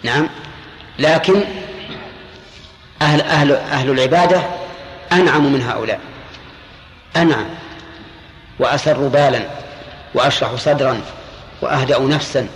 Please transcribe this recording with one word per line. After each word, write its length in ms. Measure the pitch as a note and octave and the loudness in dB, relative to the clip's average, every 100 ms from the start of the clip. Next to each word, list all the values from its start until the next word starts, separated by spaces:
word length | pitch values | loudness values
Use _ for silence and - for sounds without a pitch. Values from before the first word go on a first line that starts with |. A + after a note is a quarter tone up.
نعم، 260 | A#2+ B2 D#3 - - - - - - - | -2 0 -2 -4 -16 -18 -20 -20 -20 -2
لكن 440 | D3+ E3 F3 G3 G3 - - - - - - - - - - - - - - - | 2 2 4 2 2 -6 -12 -14 -14 -14 -16 -18 -20 -20 -20 -20 -20 -20 -20 -2
أهل، 200 | D3+ D3+ | 2 2
أهل، 300 | - D#3 C#3+ | 2 2 4
أهل 380 | C#3+ - C#3+ C3 | 2 2 -2 0
العبادة 520 | C3 C3 E3 F3 F3+ - - - - - - - | 2 4 4 4 4 0 -6 -10 -12 -16 -16 -2
أنعم 420 | E3+ F3 D#3 C#3+ | 2 4 4 4
من 80 | C#3 | 2
هؤلاء، 380 | A#2+ A2 A2 G2 - - - - - - - - - - - D3+ | 0 -4 -4 -6 -8 -18 -20 -20 -20 -20 -20 -20 -20 -20 -6 0
أنعم 300 | E3 B2 G#2 - - - - - - - - - - - | 2 2 -2 -10 -16 -18 -20 -20 -20 -20 -20 -20 -20 -2
وأسر 480 | B2+ C#3 D#3 C3 C#3 | 0 0 0 0 2
بالا 320 | C#3+ C#3+ B2 G2 - - - - - - | 4 4 2 -4 -10 -14 -16 -18 -20 -6
وأشرح 420 | - C3 C#3 A#2 A#2+ | 0 2 2 -2 -2
صدرا 460 | D3+ C#3+ C3 A#2+ - - - - - - | 0 2 2 0 -6 -14 -18 -20 -20 -8
وأهدأ 380 | A#2+ C#3 C3 C#3+ | -2 0 2 2
نفسا 480 | C3+ D3 - C#3 G#2+ | 2 0 0 -2 -4